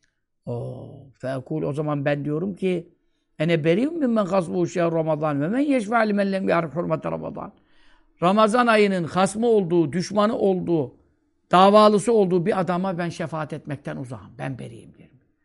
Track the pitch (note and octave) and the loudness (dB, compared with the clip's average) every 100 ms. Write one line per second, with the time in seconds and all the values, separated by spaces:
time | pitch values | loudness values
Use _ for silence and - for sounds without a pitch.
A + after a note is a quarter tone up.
0 | _ _ _ _ - A#2+ B2+ A#2+ A#2 A2 | _ _ _ _ -10 -8 -8 -12 -16 -18
1 | A#2 _ C#3 C3+ - D#3 D#3+ C#3+ D3+ D3 | -20 _ -10 -8 -6 -6 -4 -4 -4 -2
2 | C#3+ D3 D3 D3+ G3+ F3 F#3 F3 - _ | -2 -2 -4 -4 -4 -4 -2 -4 -6 _
3 | _ _ _ - D#3+ E3 D#3 F3+ C#4+ E4+ | _ _ _ -4 0 2 2 2 0 0
4 | B3+ A3+ F3+ G3 E3+ F#3+ E3+ F3+ E3+ E3 | 0 0 0 0 0 -2 -2 0 0 0
5 | D#3+ D3+ D#3 C#3 D#3 B3 D4 C4 G3+ A#3 | -2 -2 -2 -2 -2 0 0 0 0 0
6 | G#3+ G3+ G3 F#3+ F#3+ E3+ E3 D3 F3 D#3+ | 2 2 0 0 0 0 0 -4 -2 -2
7 | E3+ D#3+ D#3+ - - - _ _ _ _ | -4 -6 -8 -10 -14 -16 _ _ _ _
8 | _ - E3+ G#3 A3 B3 A#3+ G#3+ G#3 F#3 | _ -2 2 4 4 4 4 4 4 2
9 | D3 F3 G3 G#3+ A#3+ G#3+ E3+ F3 D#3 E3 | -2 0 0 0 2 2 2 2 2 -2
10 | E3 G3+ G#3 A#3+ G3+ F#3 E3+ E3 B2 - | -2 0 0 2 0 0 0 -2 -2 -10
11 | _ _ _ _ - F3+ G3 G#3+ G#3+ G#3 | _ _ _ _ 2 6 8 8 6 4
12 | - A3+ F#3 F3+ E3+ G3 F3 F3 F#3+ F3 | 2 2 4 2 0 -2 -2 -2 -2 -4
13 | E3+ E3 A3+ D#3+ D#3 D3+ - C#3 - D3+ | -6 -6 -8 -8 -8 -10 -10 -12 -10 -12
14 | B2+ A2+ - A#2+ C#3 B2 B2+ A2+ - - | -12 -14 -16 -12 -10 -10 -14 -18 -20 -20
15 | - _ _ _ | -20 _ _ _